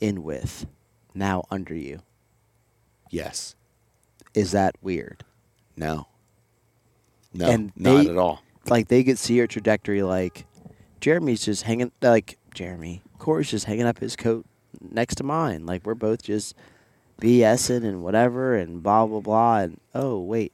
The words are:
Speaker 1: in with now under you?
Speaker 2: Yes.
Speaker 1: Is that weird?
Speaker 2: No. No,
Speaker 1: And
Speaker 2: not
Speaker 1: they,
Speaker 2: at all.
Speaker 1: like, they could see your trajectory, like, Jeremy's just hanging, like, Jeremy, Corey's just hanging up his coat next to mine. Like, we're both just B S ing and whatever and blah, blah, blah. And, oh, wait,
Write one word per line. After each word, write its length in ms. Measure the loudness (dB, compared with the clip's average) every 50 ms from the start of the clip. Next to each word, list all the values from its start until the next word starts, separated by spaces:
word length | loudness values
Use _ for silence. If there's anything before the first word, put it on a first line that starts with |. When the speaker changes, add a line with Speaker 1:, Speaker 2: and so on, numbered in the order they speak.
Speaker 1:
in 220 | -2 -2 -2 -4
with 440 | -6 -8 -8 -8 -8 -10 -10 -10 -14 -16 _ _ _ _ _ _ _ _ -8
now 300 | -4 -2 -2 -2 -2 -4 -6
under 240 | -8 -8 -8 -8 -10
you? 260 | -10 -10 -12 -14 -16 -18 _ _ _ _ _ _ _ _ _ _ _ _ _ _ _ _ _ _ _ _ _
Speaker 2:
Yes. 440 | -8 -8 -8 -8 -10 -12 -12 -14 -16 _ _ _ _ _ _ _ _ _ _ _ _ _ _ _ -2
Speaker 1:
Is 180 | -2 0 2
that 220 | 2 2 2 0 0 -4
weird? 420 | -6 -6 -6 -6 -6 -10 -14 -20 -20 _ _ _ _ _ _ _ _ _ _
Speaker 2:
No. 320 | -8 -6 -6 -6 -6 -8 -12 _ _ _ _ _ _ _ _ _ _ _ _ _ _ _ _ _ _ _ _ _ _ _ _
No, 140 | -6 0 2 2
Speaker 1:
And 220 | 2 2 0 -4 -6
Speaker 2:
not 280 | 0 4 6 6 6 6
Speaker 1:
they, 60 | 4
Speaker 2:
at 60 | 4 2
all. 240 | 2 0 0 -4 _ _ _ _ -2 2
Speaker 1:
like, 200 | 2 2 4 4
they 160 | 4 4 4
could 140 | 4 2 0
see 160 | 0 0 2
your 120 | 2 2
trajectory, 560 | 0 -2 -2 0 0 0 0 0 -2 -2 -2
like, 440 | 0 0 0 -2 -2 -4 -6 -10 -20 _ _ _ -20 -20 -20 _ _ _ _ -4
Jeremy's 440 | 0 2 2 2 2 0 -2 -2 -2
just 180 | -4 -4 -4
hanging, 300 | -2 -2 -2 -2 -2 -6 -4 _
like, 360 | 4 6 6 4 4 0 -10 _ _ _ -14
Jeremy, 480 | -12 -12 -12 -12 -12 -12 -12 -12 -14 -16 _ _ -6
Corey's 320 | -2 0 0 0 0 -2
just 160 | -4 -6 -4
hanging 180 | -4 -2 0 0
up 120 | 0 0 -2
his 180 | -4 -8 -6
coat 300 | -4 -2 -2 -2 -2 -4 _ _ _ _ _ -20 -20 -16 -8
next 260 | -4 -4 -2 -2 -4
to 80 | -4 -4
mine. 420 | -2 -2 -2 -2 -2 -2 -4 -6
Like, 180 | -6 -8 -6 -4
we're 80 | -6 -6
both 280 | -2 -2 -2 -2 -2
just 320 | -4 -4 -4 -4 -4 -8 -12 _ -20 -20 _ _ _ _ _ _ _ _ _ -2
B 220 | 2 4 6 8 8
S 240 | 6 4 4 2 0
ing 140 | -2 -2 -2
and 180 | -4 -4 -6
whatever 520 | -4 0 2 4 4 4 2 0 -2 0 0
and 280 | 0 -2 -4 -8 -4
blah, 240 | 0 2 4 4 4
blah, 140 | 2 0 -4
blah. 380 | -2 0 2 4 4 4 4 2
And, 220 | 0 -2 -6 -10 _ _ -6
oh, 240 | -6 -4 -4 -4 -4
wait, 320 | -4 -4 -4 -4 -4 -4